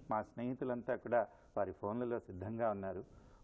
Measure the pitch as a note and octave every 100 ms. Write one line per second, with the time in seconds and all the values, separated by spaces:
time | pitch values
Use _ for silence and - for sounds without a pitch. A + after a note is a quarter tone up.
0 | - G#2+ G#2 - B2 B2+ C3 A#2+ A2 A#2
1 | - A#2+ G2+ - - - F#2+ - G2+ A#2
2 | A#2+ A#2 - F#2 G2 A2+ A2+ G2 F#2+ F#2
3 | - - - -